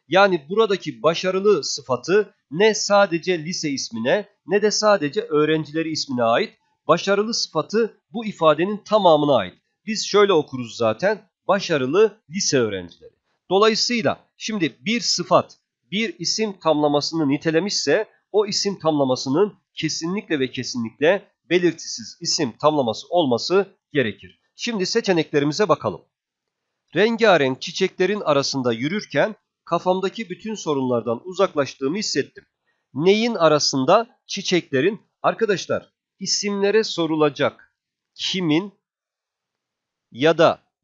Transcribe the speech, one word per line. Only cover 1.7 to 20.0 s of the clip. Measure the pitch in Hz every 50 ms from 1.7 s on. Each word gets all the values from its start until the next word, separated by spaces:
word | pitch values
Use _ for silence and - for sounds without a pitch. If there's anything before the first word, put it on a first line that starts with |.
| - - - - 127 120 - - 180 214 202 202 _ _ _ _
ne | 135 165 208 220 208
sadece | 208 - - 202 202 202 190 165 165 147 185 185 165 151
lise | 170 185 - - 151
ismine | 139 123 - - 117 110 113 131 170 208 196 - _ _ _
ne | 143 180 208
de | 202 214
sadece | 202 - 214 214 208 - 147 147 135 214
öğrencileri | 185 - 151 147 151 156 156 160 151 143 147 160 165 160
ismine | 156 147 - - 131 123
ait. | 117 113 117 139 214 220 _ _ _ _ _ _ _ -
Başarılı | 156 175 - 196 202 196 214 220 226
sıfatı | - - - - 156 151 - 196 220 233 208 - _ _ _
bu | - 220 226
ifadenin | 214 160 - 165 156 151 143 175 202 214 202 -
tamamına | - 208 214 190 175 156 151 147 147 139
ait. | 117 95 90 - _ _ _ _ _ _
Biz | 202 220 - -
şöyle | - - 202 208 202
okuruz | 190 156 139 - - 123 123 110 104
zaten. | - 117 110 107 - 175 202 214 185 _ _ _ _ _ -
Başarılı | 185 202 - - 170 143 127 127 151 196 220 214 208 _ _ _
lise | 151 196 - - - 131
öğrencileri. | 117 107 98 92 87 87 - _ 78 - _ _ _ _ _ _ _ _
Dolayısıyla | 175 196 214 220 220 - - - 240 233 196 127 - - _ _ _
şimdi | _ - - 220 208 165 143 - _
bir | 123 175 233 233
sıfat | - - - - 170 - 175 147 110 - - _ _ _ _ _ _ _
bir | 170 208 226 208 170 _
isim | 170 165 - - 220 214 190 185
tamlamasını | - 160 151 151 151 147 143 147 143 - 160 165 156 135
nitelemişse | 139 143 - 170 156 165 185 208 - - - 139 151 202 208 - _ _ _ _
o | - 208 208
isim | 208 - - - 202 190 -
tamlamasının | - 160 156 147 139 131 127 120 - 135 131 160 208 208 - _ _ _ _
kesinlikle | - 165 156 - -